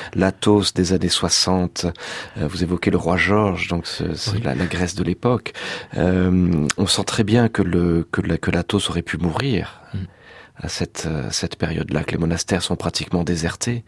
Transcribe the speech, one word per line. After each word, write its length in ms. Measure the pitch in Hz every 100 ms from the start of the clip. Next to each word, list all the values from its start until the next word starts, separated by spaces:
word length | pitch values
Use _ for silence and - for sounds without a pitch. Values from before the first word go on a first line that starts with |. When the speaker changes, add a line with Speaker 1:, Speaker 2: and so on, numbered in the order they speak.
| -
Speaker 1:
l'Athos 600 | - 95 - - 104 95 -
des 160 | 87
années 180 | 92 87
soixante, 760 | - 90 - - 92 90 - 87 82 - - - -
euh, 100 | 76
vous 160 | 87
évoquez 280 | 85 87 -
le 60 | 87
roi 180 | 82 90
George, 540 | 87 104 104 87 90
donc 180 | 87 80
ce, 260 | - 82
c'est 200 | 78 -
Speaker 2:
Oui. 80 | 104
Speaker 1:
la, 100 | 95
la 120 | 64 85
Grèce 220 | 85 90 -
de 80 |
l'époque. 500 | 82 90 120 123 - - - - - -
Euh, 680 | 87 92 90 92 90 82 76 -
on 100 | 98
sent 160 | - 95
très 180 | -
bien 240 | 101 117 117
que 140 | -
le, 460 | 87 87 87 85 80
que 100 | -
la, 180 | - 82
que 100 | -
l'Athos 400 | 85 85 101 -
aurait 140 | 85
pu 140 | - 76
mourir 640 | 85 80 135 101 - - -
Speaker 2:
Mm. 40 | 104 92 - - - - -
Speaker 1:
à 100 | 82
cette, 380 | - 87 - 80
euh, 200 | 78 57
cette 240 | - 82 -
période-là, 480 | 82 80 76 73
que 80 | -
les 60 | -
monastères 460 | 82 85 - 90
sont 120 | - 87
pratiquement 480 | 85 - 78 90
désertés. 600 | 85 85 80 - - 120